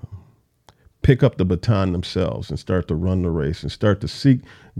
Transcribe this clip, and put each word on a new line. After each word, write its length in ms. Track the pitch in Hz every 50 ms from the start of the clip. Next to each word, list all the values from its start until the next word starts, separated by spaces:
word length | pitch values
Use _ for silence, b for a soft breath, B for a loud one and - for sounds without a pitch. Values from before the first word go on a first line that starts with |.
| - - - - - _ _ _ _ _ _ _ _ b b b b b _ _ -
pick 180 | - 139 - -
up 140 | 110 -
the 80 | - -
baton 480 | 92 90 82 - - 113 98 95 92 87
themselves 580 | 90 90 - - 95 87 76 57 55 - -
and 80 | 71 -
start 300 | - - 92 92 85 -
to 60 | 82
run 260 | 78 87 92 92 92 90
the 80 | 87
race 320 | 82 82 71 69 87 - -
and 80 | -
start 300 | - - - 107 101 98
to 80 | 113 -
seek 320 | - - - 139 131 123 B B B B B B B 113